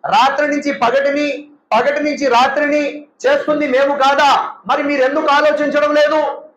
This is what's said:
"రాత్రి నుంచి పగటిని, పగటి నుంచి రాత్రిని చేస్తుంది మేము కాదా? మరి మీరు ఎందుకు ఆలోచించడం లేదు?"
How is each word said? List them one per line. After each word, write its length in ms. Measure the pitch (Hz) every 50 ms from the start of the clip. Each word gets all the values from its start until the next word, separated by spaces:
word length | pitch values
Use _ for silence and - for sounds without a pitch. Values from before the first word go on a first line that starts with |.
| -
"రాత్రి 420 | - 180 220 247 269 277 285 294
నుంచి 240 | 294 294 285 285 294
పగటిని, 760 | - - - 233 254 277 277 285 277 294 294 294 269 - - - - _ _ _ 214
పగటి 300 | 226 247 277 285 294 294
నుంచి 240 | 302 294 233 285
రాత్రిని 800 | 262 233 240 254 262 - 294 302 285 294 294 294 277 294 - - _ _ _ -
చేస్తుంది 400 | 247 285 277 - - 302 294 294
మేము 300 | 277 254 254 277 277 285
కాదా? 580 | 285 269 269 285 277 294 277 233 - - - - - _
మరి 160 | 190 262 294 285
మీరు 200 | 285 294 269 254
ఎందుకు 240 | 269 285 320 311
ఆలోచించడం 680 | 294 277 294 294 302 294 294 294 285 277 294 294 294 294
లేదు?" 500 | 302 294 294 311 311 294 - - - - - _